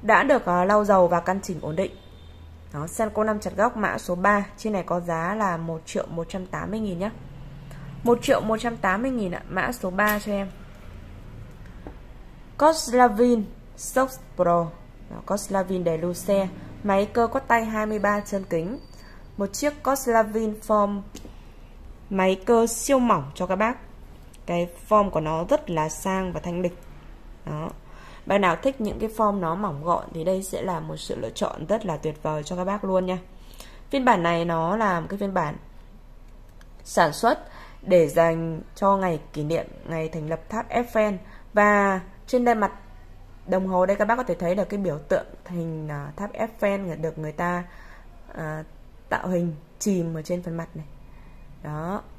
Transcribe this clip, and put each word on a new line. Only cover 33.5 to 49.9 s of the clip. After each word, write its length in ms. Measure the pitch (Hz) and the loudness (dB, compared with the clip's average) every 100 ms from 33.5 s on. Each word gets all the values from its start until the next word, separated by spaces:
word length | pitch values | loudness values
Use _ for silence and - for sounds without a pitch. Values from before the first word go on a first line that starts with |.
| - - - - | -18 -18 -20 -4
Phiên 140 | 277 | 2
bản 180 | 254 208 | 4 4
này 220 | 170 170 | 4 2
nó 320 | 170 165 165 208 | 2 0 0 2
là 240 | 214 175 | 2 0
một 60 | 160 | -2
cái 80 | 202 | -4
phiên 160 | 202 | -2
bản 220 | 185 156 - - - - - - - - - - - - - | 0 -2 -4 -14 -20 -20 -20 -20 -20 -20 -20 -20 -20 -20 -18
sản 280 | - - 165 | -2 4 4
xuất 360 | 147 226 302 - - - - | 6 2 2 -4 -18 -18 -14
để 260 | - 180 156 | 4 6 6
dành 520 | 165 165 165 165 160 - | 6 4 4 -2 -6 -10
cho 220 | - 202 196 | 0 2 4
ngày 240 | 190 160 - | 2 -2 -6
kỷ 120 | 147 | -6
niệm 220 | 151 160 - - | -2 -2 -4 -12
ngày 240 | - 165 160 | -8 -6 -4
thành 200 | 165 151 | -6 -6
lập 120 | 160 - | -6 -4
tháp 220 | 214 - | -6 -2
Eiffel. 460 | - 240 226 214 190 - - - | -2 0 0 0 0 -8 -18 -2
Và 480 | 208 208 208 196 190 180 - - | 4 6 6 4 2 -4 -18 -2
trên 180 | 254 | 2
đây 100 | 240 | 4
mặt 180 | 226 202 - - - - - - - - | 4 2 -2 -18 -20 -20 -20 -20 -18 -2
đồng 200 | 185 190 | 0 2
hồ 200 | 185 185 | 2 4
đây 100 | 196 | 4
các 80 | |
bác 120 | 208 233 | 2 2
có 60 | |
thể 120 | 247 | 0
thấy 200 | 170 175 | -2 0
được 140 | 185 185 | 0 0
cái 120 | 202 | -2
biểu 180 | 190 151 | -2 -4
tượng 280 | - - - - - | 0 0 0 -16 -10
hình, 420 | 175 165 160 156 | -6 -4 -6 -6
à, 240 | 147 143 147 | -8 -8 -8
tháp 160 | 202 | -8
Eiffel 680 | - 220 - 208 196 190 156 | -4 -4 0 0 0 -4 -4
được 180 | 160 151 | -6 -6
người 140 | 151 | -8
ta, 320 | 151 175 175 175 - - - - - - | -4 -2 -2 -6 -14 -18 -20 -20 -20 -16
à, 300 | - 156 156 160 - - - - | -10 -8 -8 -12 -18 -20 -20 -4
tạo 200 | - - | -4 0
hình 260 | 180 175 151 - - | 0 0 -4 -14 -6
chìm 360 | 214 | -2